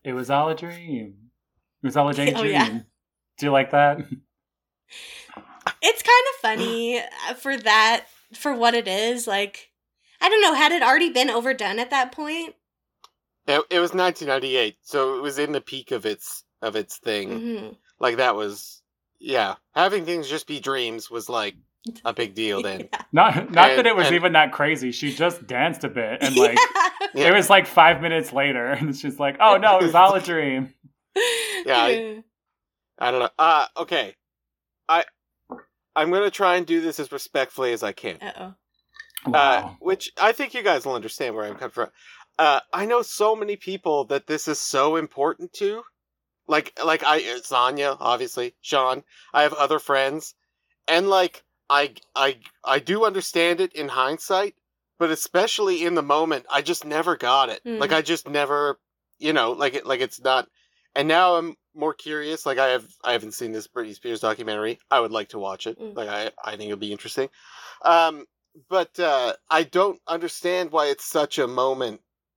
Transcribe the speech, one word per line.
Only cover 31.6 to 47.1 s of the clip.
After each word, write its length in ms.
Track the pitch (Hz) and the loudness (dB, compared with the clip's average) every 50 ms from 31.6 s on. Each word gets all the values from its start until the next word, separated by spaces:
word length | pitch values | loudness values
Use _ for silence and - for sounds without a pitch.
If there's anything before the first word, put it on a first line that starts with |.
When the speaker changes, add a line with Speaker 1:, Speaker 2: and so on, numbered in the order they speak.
| 339 - - - - | -2 2 2 4 4
Speaker 3:
I, 60 | 247 | 4
Speaker 2:
Yeah. 320 | 233 226 226 220 214 220 - _ _ _ _ _ _ _ _ _ _ _ _ _ _ - | 2 0 -2 -8 -10 -14 -18 _ _ _ _ _ _ _ _ _ _ _ _ _ _ -6
Speaker 3:
I 120 | 123 123 | -4 -2
don't 80 | 127 127 | 0 0
know. 80 | 120 - _ - | -2 -2 _ 2
Uh, 260 | 160 165 160 147 - - - | 4 4 6 4 2 0 -4
okay. 380 | - 180 - 170 147 110 98 - _ _ _ _ _ _ _ _ _ _ _ _ _ _ - | -8 -6 -4 -2 -2 -4 -4 -8 _ _ _ _ _ _ _ _ _ _ _ _ _ _ 0
I, 140 | 160 170 - - _ _ _ _ _ _ _ - - - - _ _ _ _ _ - | 0 0 0 -2 _ _ _ _ _ _ _ -18 -18 -18 -20 _ _ _ _ _ -2
I'm 160 | 156 156 170 | -2 0 2
gonna 180 | 180 196 208 196 | 2 2 0 0
try 240 | - - 196 180 175 | 0 2 2 2 2
and 80 | 180 175 | 2 0
do 140 | 160 165 165 | 0 0 0
this 180 | 160 165 147 - | 0 -2 -4 -6
as 120 | 143 - | -8 -8
respectfully 600 | 143 135 - - - 139 131 - - 135 131 120 117 | -10 -12 -10 -6 -2 -2 -2 -2 -4 -4 -2 -2 -2
as 100 | 104 113 | -2 -4
I 80 | 101 95 | -6 -6
can. 240 | - - 104 87 - | -6 -10 -10 -10 -10
Speaker 2:
Uh-oh. 220 | 208 202 - - 185 | -12 -14 -14 -14 -16
Speaker 3:
Uh, 80 | 190 190 _ _ _ _ _ _ _ _ - - _ - - - | -18 -18 _ _ _ _ _ _ _ _ -20 -20 _ -16 -12 -6
Speaker 1:
Wow. 500 | 135 120 147 143 139 123 104 - 92 92 - | 0 2 4 4 4 4 2 0 -6 -12 -8
Speaker 3:
which 320 | 139 180 190 - - - - - | -4 -4 -4 -4 -4 -10 -4 0
I 100 | 196 220 226 | 0 0 2
think 200 | - 277 220 - | 0 -4 -8 -6
you 80 | 247 | -4
guys 240 | 196 202 165 127 - | 0 0 0 0 0
will 80 | 135 127 | -4 -6
understand 400 | 117 101 113 - - 143 120 107 | -6 -8 -8 -8 -6 -6 -6 -4
where 100 | 110 104 | -6 -8
I'm 100 | 104 104 | -8 -8
coming 160 | - 131 113 | -10 -12 -10
from. 180 | - 120 117 - _ _ _ - - - - _ _ | -6 -6 -8 -8 _ _ _ -20 -20 -20 -20 _ _
Uh, 220 | - 160 151 139 - - - - | 2 4 4 4 2 0 -4 -6
I 120 | 175 208 | -4 -2
know 160 | 220 240 240 | 0 0 0
so 320 | 233 - - - 208 214 220 | 0 -2 -4 0 0 0 0
many 200 | 220 208 208 202 | 0 -4 -6 -8
people 480 | - - 185 190 190 - 170 151 143 131 | -8 -8 -10 -10 -6 -2 0 0 0 0
that 220 | 107 139 139 - | 0 -2 -4 -2
this 200 | - 156 151 - 160 | -4 -6 -6 -4 -6
is 100 | 147 - | -6 -6
so 380 | - - - 135 139 156 160 | -4 -2 0 2 2 2 0
important 560 | 165 156 - - 135 139 160 165 - 175 175 - | -2 -4 -6 -6 -4 -2 -2 -2 -4 -10 -14 -8
to. 300 | - 202 202 214 226 233 - _ _ _ _ _ _ _ _ _ _ _ | -6 -4 -4 -4 -6 -12 -18 _ _ _ _ _ _ _ _ _ _ _
Like, 260 | - 156 151 151 - - - 143 | 0 0 0 0 -2 -8 -4 -2
like 180 | 160 160 156 147 | 0 0 0 2
I, 340 | 147 | 2